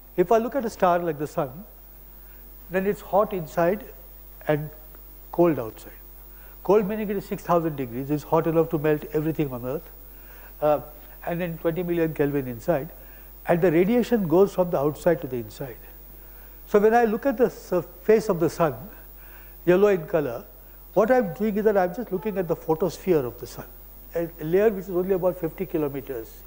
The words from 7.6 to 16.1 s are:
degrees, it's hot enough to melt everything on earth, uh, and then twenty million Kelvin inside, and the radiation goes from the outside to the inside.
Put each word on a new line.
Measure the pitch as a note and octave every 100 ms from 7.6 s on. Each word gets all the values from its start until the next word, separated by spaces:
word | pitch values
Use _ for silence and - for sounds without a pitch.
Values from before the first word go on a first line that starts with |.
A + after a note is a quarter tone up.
| D#3+ C#3+
degrees, | B2+ A#2 C#3
it's | D3+
hot | - D#3+ D#3+
enough | D#3+ D#3+
to | D#3
melt | D3+ D3+ -
everything | D3+ D#3 D3+ C#3+
on | B2 B2
earth, | D#3 - - - - - - - -
uh, | D3+ D3 - - - - -
and | F3
then | F3+ D#3+
twenty | E3+ E3
million | F3 E3+ D#3+
Kelvin | D3 C#3+ C#3+ B2+
inside, | A#2 - D3+ D3+ - - - - - -
and | F3
the | F3+
radiation | D#3+ F#3 A#3+ A3 A#3+ F3
goes | E3+ G3
from | - F3+
the | E3+
outside | D3 C#3+ F3+ E3
to | C3+
the | B2
inside. | G#2+ - C3+ A2+ - - -